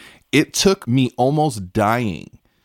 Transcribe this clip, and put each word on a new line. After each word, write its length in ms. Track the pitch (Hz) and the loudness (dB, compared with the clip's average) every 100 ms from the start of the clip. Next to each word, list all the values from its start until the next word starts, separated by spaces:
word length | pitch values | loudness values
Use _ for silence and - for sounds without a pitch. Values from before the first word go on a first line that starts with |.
| - - _ | -20 -20 _
It 220 | 139 - - | 0 0 0
took 320 | 196 190 - | 0 0 0
me 240 | 131 127 - | 0 0 0
almost 540 | 127 151 151 104 90 | 0 0 -2 -4 -6
dying 680 | 110 104 120 113 71 50 - _ _ | 0 0 0 -2 -6 -12 -20 _ _